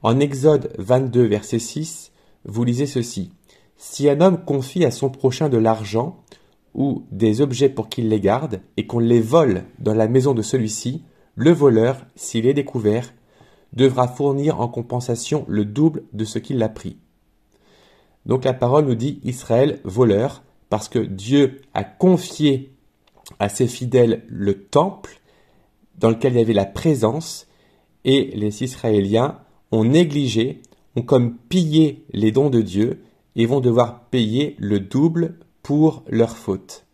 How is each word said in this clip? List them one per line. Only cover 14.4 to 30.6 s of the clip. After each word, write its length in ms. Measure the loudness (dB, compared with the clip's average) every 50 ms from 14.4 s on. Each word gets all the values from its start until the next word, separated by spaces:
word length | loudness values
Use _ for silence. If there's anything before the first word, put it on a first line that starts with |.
| 0 -2 -2 -2
en 60 | -4
compensation 760 | -6 -6 -8 -8 -6 -6 -6 -4 -4 -6 -6 -4 -4 -4 -4 -4
le 180 | -2 -2 -2 -2
double 380 | -2 0 2 2 2 2 -2 -12 _ -8
de 120 | -8 -8
ce 140 | -6 -6 -10
qu'il 220 | -8 -4 -2 -2
a 80 | -2 -2
pris. » 280 | -4 -10 -14 -14 -16 _ _ _ _ _ _ _ _ _ _ _ _ _ _ _ _ _ _ _ _ _ _ _ _ _ _
Donc 180 | -2 -2 0 0
la 100 | -2 -2
parole 320 | 0 0 2 2 2 2
nous 100 | 2 -2
dit 260 | -2 -2 -6 -6 -6 -8
Israël 560 | -8 -8 -8 -4 0 2 2 2 2 0 -6 -10
voleur, 580 | -8 0 2 4 4 4 2 0 -2 -6 -10 _ _ _ _ _ _
parce 200 | -6 -6 -6 -4
que 100 | -4 -4
Dieu 600 | -4 -4 -8 -12 -4 0 2 4 4 2 0 -8 _ _ _
a 100 | -6 -6
confié 880 | -6 -4 _ 4 4 4 2 0 -8 -6 0 0 0 0 0 -4 -12 _ _ _ _ _ _ _ _ _ _ _ -20 -6 _
à 100 | -4 -4
ses 180 | 0 -2 -2
fidèles 560 | -2 -2 -6 -8 0 4 4 4 4 2 -2 -4
le 380 | -14 -10 -4 -2 -2 -2 -2 -6
temple 560 | _ 2 2 2 2 -4 -10 -20 -20 -20 _ _ _ _ _ _ _ _ _ _ _ _ _ _ _ _
dans 120 | 0 0 0
lequel 240 | 2 2 0 0 2
il 60 | 2
y 20 |
avait 120 | 2 4 2
la 120 | 0 0
présence, 840 | -2 -6 -4 -2 0 0 2 0 0 -2 -2 -8 -10 -14 -16 -20 _ _ _ _ _ _ _ _ _ _ _ _
et 280 | 2 2 2 2 -2 -4
les 280 | -4 -4 -4 -4 -6 -8
Israéliens 760 | -8 -8 -6 -2 0 2 2 2 2 2 0 0 0 -4 -10 _ _ _ _ _ _
ont 120 | 0 0 2
négligé, 760 | 4 4 4 2 2 0 -2 -2 -2 -2 -2 -2 -2 -6 -12